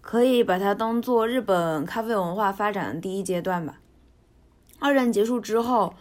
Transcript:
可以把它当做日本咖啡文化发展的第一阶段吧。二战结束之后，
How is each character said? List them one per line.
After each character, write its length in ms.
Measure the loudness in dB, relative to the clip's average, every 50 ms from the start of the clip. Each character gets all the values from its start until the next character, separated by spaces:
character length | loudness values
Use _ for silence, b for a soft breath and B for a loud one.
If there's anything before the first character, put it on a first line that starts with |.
可 240 | -10 -2 2 4 4
以 180 | 4 4 4
把 160 | 4 2 2 0
它 160 | 2 0 0
当 280 | 0 0 -2 -2 -2
做 260 | 0 2 2 2 2 2
日 100 | 0 -2
本 460 | 0 2 2 2 2 0 0 -2 -4
咖 180 | -4 -6 -6
啡 140 | -4 -2 -2
文 180 | -2 -2 -2 -2
化 160 | 0 0 -2
发 220 | 0 0 -2 -2
展 220 | -2 -2 -6 -6 -6
的 60 | -6
第 180 | -6 -6 -6 -6
一 20 |
阶 200 | -4 -4 -4 -4
段 240 | -2 -2 -4 -4 -4
吧。 140 | -6 -12 -14 _ _ _ _ _ _ _ _ _ _ _ _ _ _ _ _ _ _ -14 -4
二 160 | 0 2 2
战 180 | 4 4 2
结 100 | 2 2
束 160 | 2 2 0 -4
之 220 | -2 -2 -2 0
后， 320 | 0 2 2 2 2 0 B B